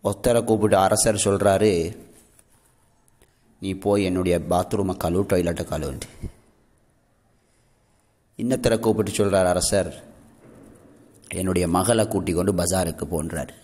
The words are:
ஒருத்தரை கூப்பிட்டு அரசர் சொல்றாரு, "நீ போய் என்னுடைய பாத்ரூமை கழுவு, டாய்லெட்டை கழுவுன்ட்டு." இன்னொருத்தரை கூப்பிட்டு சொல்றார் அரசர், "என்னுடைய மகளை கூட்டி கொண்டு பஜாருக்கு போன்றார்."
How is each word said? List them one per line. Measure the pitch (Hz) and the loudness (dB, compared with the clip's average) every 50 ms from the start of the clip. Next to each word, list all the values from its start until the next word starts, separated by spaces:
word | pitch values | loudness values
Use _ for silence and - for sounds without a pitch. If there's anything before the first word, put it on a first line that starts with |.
| - | -2
ஒருத்தரை | 98 101 - - 127 120 117 113 | -4 -4 -2 0 2 2 2 2
கூப்பிட்டு | 117 113 107 107 107 98 | 2 0 2 4 4 4
அரசர் | 95 95 95 107 101 - 117 107 101 - | 4 4 4 2 2 2 0 0 0 0
சொல்றாரு, | 104 98 95 95 101 95 95 104 107 95 85 82 87 - - - - - - - _ _ _ _ _ _ _ _ _ _ _ _ _ _ _ _ _ _ _ _ _ _ _ _ _ _ _ | 0 0 2 4 2 4 4 4 4 2 2 0 -2 -6 -12 -20 -20 -20 -20 -20 _ _ _ _ _ _ _ _ _ _ _ _ _ _ _ _ _ _ _ _ _ _ _ _ _ _ _
"நீ | - 95 95 | -6 -6 -6
போய் | 95 - 101 101 104 98 | -2 0 2 2 2 2
என்னுடைய | 87 90 95 90 92 87 85 78 78 | 2 0 0 2 2 2 0 0 0
பாத்ரூமை | 87 90 92 - - 101 98 92 90 | 0 0 0 0 -2 -2 -2 -2 -4
கழுவு, | - - 85 85 92 98 | -4 -4 -2 0 0 0
டாய்லெட்டை | 98 - 90 87 85 85 76 - | 0 0 0 0 -2 -4 -6 -6
கழுவுன்ட்டு." | - 76 76 76 73 67 - - - - - - - - _ _ _ _ _ _ _ _ _ _ _ _ _ _ _ _ _ _ _ _ _ _ _ _ _ _ _ _ _ _ _ _ _ _ _ _ _ _ _ _ | -6 -6 -6 -6 -8 -8 -10 -14 -16 -16 -14 -14 -16 -16 _ _ _ _ _ _ _ _ _ _ _ _ _ _ _ _ _ _ _ _ _ _ _ _ _ _ _ _ _ _ _ _ _ _ _ _ _ _ _ _
இன்னொருத்தரை | - - 120 131 123 - 123 113 110 | -6 -4 -2 -2 0 0 0 0 2
கூப்பிட்டு | 110 113 107 110 107 92 92 | 2 0 0 0 0 -2 0
சொல்றார் | - 104 101 95 98 92 | 0 0 2 4 2 2
அரசர், | 90 87 90 87 - - 98 90 80 - - - - - - - - _ _ _ - - - - - - - _ - - - - _ _ - - - - | 2 2 0 0 0 0 0 -2 -2 -6 -16 -20 -20 -20 -20 -20 -20 _ _ _ -20 -20 -20 -20 -20 -20 -20 _ -20 -20 -20 -20 _ _ -20 -18 -12 -8
"என்னுடைய | 87 92 92 92 90 90 85 | -6 -2 -2 0 0 0 2
மகளை | 85 90 92 113 120 110 107 - | 0 0 2 2 2 2 2 0
கூட்டி | - 98 90 95 87 | 0 -2 -2 0 -2
கொண்டு | 85 87 98 101 | 0 0 0 0
பஜாருக்கு | 87 87 87 92 95 90 82 78 - - 73 | 0 0 0 0 0 -2 -2 -4 -8 -8 -6
போன்றார்." | 87 80 78 82 80 78 67 - - - | -4 -4 -4 -4 -6 -8 -10 -10 -14 -20